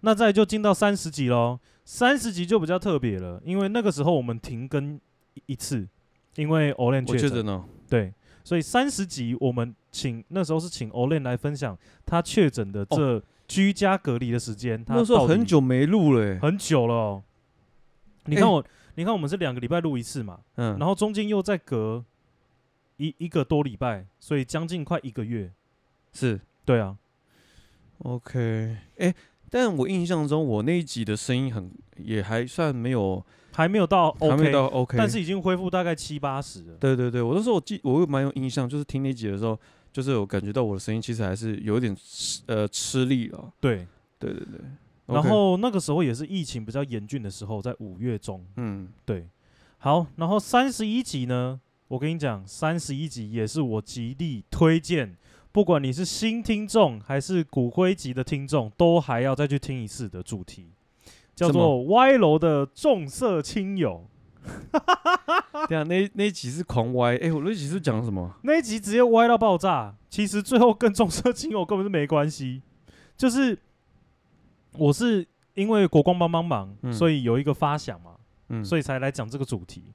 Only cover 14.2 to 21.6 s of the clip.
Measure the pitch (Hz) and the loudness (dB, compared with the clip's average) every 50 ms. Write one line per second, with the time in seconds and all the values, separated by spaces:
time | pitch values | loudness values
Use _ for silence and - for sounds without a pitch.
14.2 | 127 120 117 120 - 123 110 101 117 123 113 110 117 - - 240 233 208 247 190 | -2 -2 -2 -2 -4 -6 -10 -8 -6 -6 -6 -6 -4 0 2 2 4 6 6 6
15.2 | 131 120 - 220 233 190 180 151 135 127 127 127 139 151 190 220 180 151 135 120 | 6 6 6 4 4 6 6 6 6 6 4 4 4 4 4 4 6 6 6 4
16.2 | 107 101 95 92 98 151 180 202 - - 160 139 120 117 117 117 113 107 101 98 | 4 2 -2 0 0 0 0 0 -2 0 2 2 2 2 2 0 0 -2 -4 -6
17.2 | 98 _ _ _ _ _ _ _ _ _ _ _ _ _ _ _ _ - _ _ | -10 _ _ _ _ _ _ _ _ _ _ _ _ _ _ _ _ -20 _ _
18.2 | _ - 151 175 214 226 196 151 - _ _ _ _ _ - - 170 196 226 196 | _ -2 4 6 6 6 6 4 0 _ _ _ _ _ -10 -6 -4 -2 -2 -2
19.2 | 151 139 170 196 175 143 123 123 123 120 160 175 170 165 143 123 117 - - 143 | -2 -4 -4 -2 -4 -4 -4 -4 -4 -2 -2 0 0 -2 -2 -4 -6 -6 -8 -8
20.2 | 117 101 87 87 _ _ _ - 120 113 104 - 147 175 196 185 208 214 214 208 | -8 -8 -12 -16 _ _ _ -4 -4 -2 -2 -2 -2 -2 0 0 -2 -2 -2 -4
21.2 | 214 208 214 202 185 196 208 175 | -4 -2 -2 -2 0 -2 -4 -4